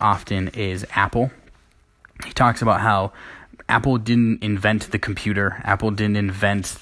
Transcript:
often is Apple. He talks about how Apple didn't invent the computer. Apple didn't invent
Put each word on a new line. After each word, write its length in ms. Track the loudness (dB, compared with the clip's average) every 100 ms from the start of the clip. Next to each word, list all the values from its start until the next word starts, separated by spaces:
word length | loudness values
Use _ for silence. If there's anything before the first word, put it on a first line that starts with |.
often 480 | 0 0 -2 -4 -4
is 360 | -4 -4 -6 -4
Apple. 380 | 0 0 2 -2 -4 -20 -20 _ _ _ _ -20 -16 -8
He 80 |
talks 280 | 2 2 4
about 200 | 2 2
how 320 | 2 2 0 -6 -18 -20 -20 -16 -2
Apple 280 | 0 2 0
didn't 460 | 2 4 4 0
invent 480 | -2 0 2 0 -2
the 80 | -4
computer. 640 | -4 -4 -2 0 -2 -2
Apple 280 | -2 0 0
didn't 260 | 0 0 0
invent 640 | -2 0 0 0 -4 -8